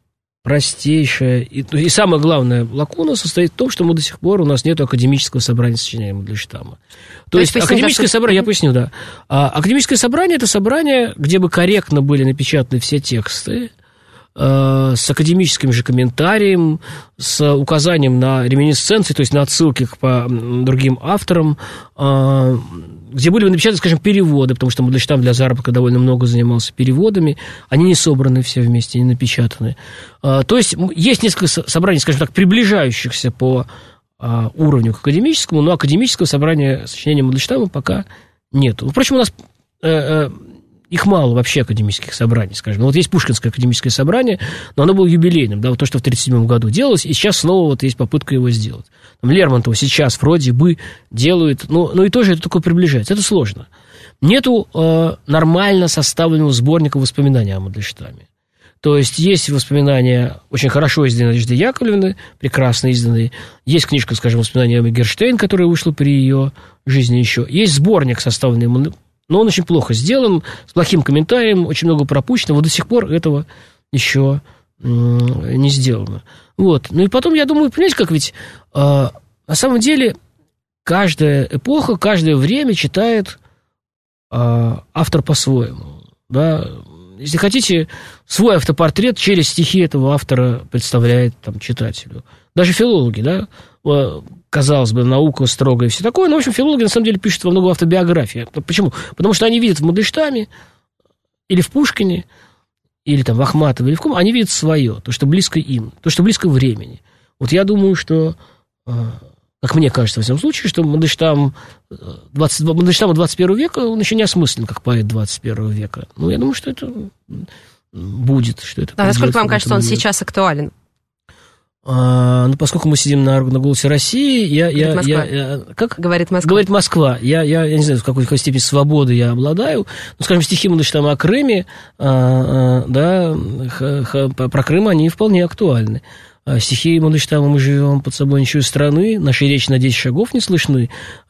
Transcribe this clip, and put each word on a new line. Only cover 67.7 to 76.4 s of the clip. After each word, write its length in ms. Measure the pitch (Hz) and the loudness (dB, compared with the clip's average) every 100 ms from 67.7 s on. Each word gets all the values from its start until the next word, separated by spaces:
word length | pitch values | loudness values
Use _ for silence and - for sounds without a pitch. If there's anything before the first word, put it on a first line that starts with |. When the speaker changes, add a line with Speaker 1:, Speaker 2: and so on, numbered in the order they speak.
Speaker 1:
сборник, 480 | 139 175 196 131 117 | 2 2 2 2 -2
составленный 460 | 127 - 135 117 120 | -4 -2 0 0 2
Ман-, 260 | 123 147 - _ _ - | 0 -2 -6 _ _ -2
но 120 | 180 | 2
он 60 | 226 | 2
очень 160 | 190 | 0
плохо 280 | 170 165 - | 0 0 0
сделан, 500 | 110 143 262 233 175 - - - | -2 0 0 2 0 -4 -16 -6
с 60 | |
плохим 300 | 180 165 180 | -2 2 2
комментарием, 640 | 135 143 160 247 220 190 170 | 2 0 2 0 2 0 0
очень 220 | 147 165 | -2 0
много 180 | 151 139 | 0 0
пропущено. 480 | 139 - 247 - | -2 0 -2 0
Вот 100 | 147 | 0
до 60 | 160 | 0
сих 160 | - - | -2 -2
пор 260 | 240 196 | -2 0
этого 320 | 165 160 143 156 - - _ _ | -2 -2 -2 -4 -14 -20 _ _
ещё, 480 | 135 - 135 135 139 - _ _ _ | -4 -2 0 0 -2 -6 _ _ _
м, 760 | 127 120 120 120 120 131 117 127 | -4 0 2 2 0 -2 -4 0
не 80 | 139 | 0
сделано. 540 | 139 127 110 101 98 - - | 2 0 -2 -4 -12 -16 -20